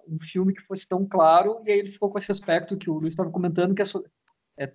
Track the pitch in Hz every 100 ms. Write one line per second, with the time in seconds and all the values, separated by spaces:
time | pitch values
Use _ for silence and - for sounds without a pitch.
0 | - 160 160 185 190 190 - 190 - 185
1 | 196 185 160 170 196 226 214 202 202 -
2 | 202 202 - 196 - 170 - 196 170 156
3 | 160 165 170 180 180 175 180 196 196 190
4 | - _ _ _ _ - 139